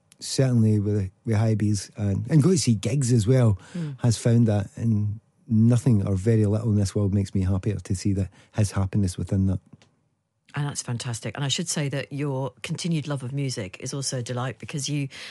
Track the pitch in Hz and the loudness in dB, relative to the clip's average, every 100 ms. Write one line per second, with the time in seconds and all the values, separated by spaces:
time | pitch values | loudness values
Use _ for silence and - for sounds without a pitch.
0 | _ - - - 131 120 110 107 101 104 | _ -14 -6 0 2 4 4 4 2 0
1 | 95 - - 107 113 107 104 98 - - | -2 -6 -2 0 2 2 2 0 -4 -4
2 | 104 98 113 156 156 185 - 107 110 143 | -2 -2 2 4 6 4 2 0 0 0
3 | 120 123 101 131 117 95 - 175 151 135 | 2 2 4 4 4 2 -4 -8 -6 -2
4 | 120 107 120 117 113 104 98 - 113 107 | -2 0 2 4 4 2 -2 -4 0 0
5 | 104 104 _ _ - 110 117 120 135 107 | 0 -6 _ _ 0 4 6 4 4 2
6 | 98 95 104 113 104 107 113 104 98 107 | 2 0 2 2 2 0 2 2 2 0
7 | 101 101 95 98 95 95 107 95 - 95 | 0 0 0 0 0 0 -2 -4 -4 -4
8 | 104 95 92 _ _ - 101 - 95 107 | -2 -2 -2 _ _ -2 -2 0 -2 0
9 | 95 90 87 101 95 90 _ - _ _ | -2 -2 -2 0 0 0 _ -20 _ _
10 | _ _ _ _ _ - 143 - - 117 | _ _ _ _ _ -6 -6 -6 -6 -6
11 | 127 113 117 - 139 156 170 - 143 139 | -6 -8 -8 -6 -4 -4 -4 -4 -4 -4
12 | - 139 143 135 135 - - 160 170 165 | -6 -6 -4 -4 -6 -8 -10 -6 -2 -2
13 | 147 139 123 139 139 123 92 - - 143 | -2 -6 -6 -4 -4 -6 -10 -10 -10 -6
14 | 127 131 117 120 131 127 - 151 131 147 | -4 -6 -4 -4 -6 -8 -10 -6 -4 -4
15 | 139 - - | -4 -8 -16